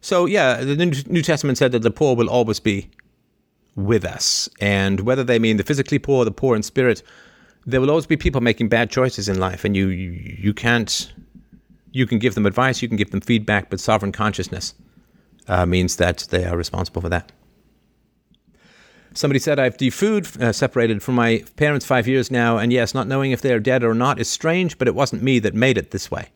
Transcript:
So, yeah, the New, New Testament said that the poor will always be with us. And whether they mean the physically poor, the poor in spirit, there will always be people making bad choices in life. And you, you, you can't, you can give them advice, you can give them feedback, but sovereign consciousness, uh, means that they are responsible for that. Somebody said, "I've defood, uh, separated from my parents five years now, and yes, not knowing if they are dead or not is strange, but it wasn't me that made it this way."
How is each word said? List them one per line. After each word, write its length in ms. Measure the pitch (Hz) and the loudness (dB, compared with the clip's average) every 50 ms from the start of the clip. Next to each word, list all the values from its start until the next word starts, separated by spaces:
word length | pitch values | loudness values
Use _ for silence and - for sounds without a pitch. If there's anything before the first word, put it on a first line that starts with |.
So, 260 | - - 196 180 175 | -4 0 0 2 2
yeah, 380 | 165 196 208 151 131 123 113 127 | 2 2 2 2 2 2 0 -2
the 100 | 135 143 | -2 0
New, 180 | 147 175 180 147 135 139 | 0 0 0 0 -2 -4
New 160 | - - 170 | -2 -2 -2
Testament 340 | 147 - 160 147 - 143 131 | 0 0 -2 0 0 -2 0
said 140 | - 143 127 | 2 2 2
that 120 | 123 117 | 2 2
the 100 | 110 117 | 0 0
poor 240 | 104 - 156 143 127 | 0 2 2 2 4
will 120 | 117 117 - | 2 2 2
always 300 | - 123 117 110 107 - | 2 0 2 2 -2 -2
be 320 | - 110 101 98 98 - _ _ _ _ _ _ _ _ _ _ _ _ _ _ _ _ _ | 0 -2 -2 -2 -6 -10 _ _ _ _ _ _ _ _ _ _ _ _ _ _ _ _ _
with 280 | - 98 101 117 107 90 | -6 -2 0 0 0 0
us. 440 | 85 73 69 - - - - - - _ _ | -4 -8 -4 -4 -2 -2 -4 -6 -8 _ _
And 400 | 101 101 101 98 98 98 98 95 | 0 0 2 2 2 0 0 0
whether 220 | 98 117 127 135 | 0 0 0 0
they 160 | 127 123 123 117 | 0 0 2 2
mean 180 | 113 110 110 | 2 2 2
the 60 | 104 | 2
physically 380 | 95 - 151 139 135 - 147 139 | 0 -2 -2 -2 0 0 -2 -2
poor, 240 | - - 139 131 120 | 0 2 2 2 2
the 80 | 110 | 0
poor 240 | 98 - - 131 120 | -2 -2 0 0 0
in 80 | 107 107 | 0 -2
spirit, 380 | - _ 139 127 123 110 - - - - - - - _ _ - _ _ _ _ | -4 _ 0 2 2 2 0 -4 -20 -20 -20 -20 -20 _ _ -20 _ _ _ _
there 160 | - 120 131 | -2 0 0
will 100 | 127 139 | 2 2
always 160 | 147 165 151 | 2 0 0
be 100 | - 165 | 0 -2
people 240 | 147 - 175 135 131 | 0 0 0 0 2
making 280 | 117 117 110 - 120 104 | 2 2 2 2 2 2
bad 200 | 113 113 117 107 | 2 2 0 0
choices 380 | - 135 127 131 - - 98 101 | 0 0 0 0 0 -4 -4 -2
in 100 | 95 95 | 0 0
life. 260 | 92 92 92 92 - | 0 -2 -4 -2 -2
And 120 | 104 101 | 0 2
you, 120 | 95 98 95 | 2 2 0
you, 220 | 92 90 92 90 | 0 -4 -6 -8
you 420 | 87 87 - - - - 95 104 | -10 -10 -12 -14 -12 -4 -2 -2
can't, 600 | 107 - - 120 120 117 110 - - - - - - - - _ _ - - _ - - _ _ - _ _ - | -2 0 0 2 2 2 0 -2 -4 -6 -6 -10 -16 -20 -20 _ _ -20 -20 _ -20 -20 _ _ -20 _ _ -8
you 140 | - 131 127 | -2 -2 0
can 120 | 110 123 110 | 0 0 0
give 160 | 107 127 98 | 0 0 0
them 120 | 117 104 | 2 0
advice, 340 | 101 95 - 127 131 127 - | 0 2 2 0 0 0 -2
you 60 | - 117 | -4 -4
can 80 | 117 | -2
give 140 | 101 101 - | -2 -2 -2
them 100 | - 98 | -2 -6
feedback, 480 | - - 123 113 107 - 107 101 92 - | -2 0 0 0 2 0 0 0 -2 -4
but 120 | - 95 | -10 -6
sovereign 320 | - - 110 104 101 98 | 0 0 0 2 0 -2
consciousness, 600 | 92 - 107 107 95 - 90 - - - - - - _ - _ _ _ _ _ _ _ _ _ _ _ _ - | -4 -2 -2 -2 -2 -4 -8 -8 -8 -10 -10 -12 -14 _ -20 _ _ _ _ _ _ _ _ _ _ _ _ -2
uh, 180 | 92 90 90 | 0 0 2
means 300 | 87 87 92 90 87 - | 2 2 2 2 0 0
that 300 | - 87 87 87 - - - | 0 0 0 0 -2 -6 -4
they 140 | - 90 90 | -2 -2 -2
are 120 | 90 87 | -2 -4
responsible 460 | 85 85 - - 90 92 - _ 87 | -4 -4 -6 -6 -6 -6 -6 _ -8
for 60 | 90 85 | -4 -2
that. 240 | 87 85 - - _ _ _ _ _ _ _ _ _ _ _ _ _ _ _ _ _ _ _ _ _ _ _ _ _ _ _ _ _ _ - _ _ - _ _ | -4 -4 -4 -8 _ _ _ _ _ _ _ _ _ _ _ _ _ _ _ _ _ _ _ _ _ _ _ _ _ _ _ _ _ _ -20 _ _ -20 _ _
Somebody 280 | - - - 147 139 135 | -8 -2 -2 0 0 0
said, 180 | - 160 147 139 | 0 0 0 2
"I've 180 | 131 127 - | 2 0 0
defood, 640 | - 135 127 - - 196 214 220 208 175 - - - | 0 -2 -2 0 0 0 2 2 0 -2 -4 -6 -2
uh, 120 | 127 117 | -2 -2
separated 500 | 120 - 143 123 - 127 117 113 113 101 | 0 0 -2 0 2 2 2 2 0 -2
from 140 | - - 127 | -2 -2 0
my 280 | 120 117 117 113 107 - - _ | 2 2 2 2 0 -2 -8 _
parents 280 | - 151 147 147 135 - | 0 0 0 0 -2 0
five 220 | - 135 127 113 | 0 0 0 2
years 240 | 120 131 131 123 - | 2 0 0 0 0
now, 280 | 131 123 117 117 117 110 | 0 0 2 2 2 2
and 140 | 107 120 | 2 2
yes, 220 | 123 127 117 110 - | 2 2 0 0 -2
not 140 | 135 117 101 | -4 -4 -2
knowing 240 | 135 135 135 139 | -2 -2 0 -2
if 80 | 127 113 | -2 -2
they 120 | - 139 | 0 0
are 60 | 123 113 | 0 0
dead 240 | 107 127 127 131 | 2 0 0 2
or 100 | 120 117 | 2 2
not 280 | 113 113 123 135 135 - | 0 2 0 0 0 -2
is 80 | 113 - | -4 -6
strange, 500 | - - - 160 165 180 185 170 - _ | -6 -4 -2 0 0 0 0 -2 -2 _
but 80 | 131 | 0
it 80 | 123 82 | 0 2
wasn't 300 | 98 139 - - 101 104 | 2 0 -2 -2 -2 0
me 160 | 135 131 120 | 2 2 2
that 120 | 104 104 | 2 0
made 240 | - 110 120 135 143 | 0 2 2 2 2
it 140 | 110 - - | 0 -2 -4
this 220 | - 95 - - | -8 -8 -6 -6
way." 160 | - - - - _ | -8 -10 -10 -14 _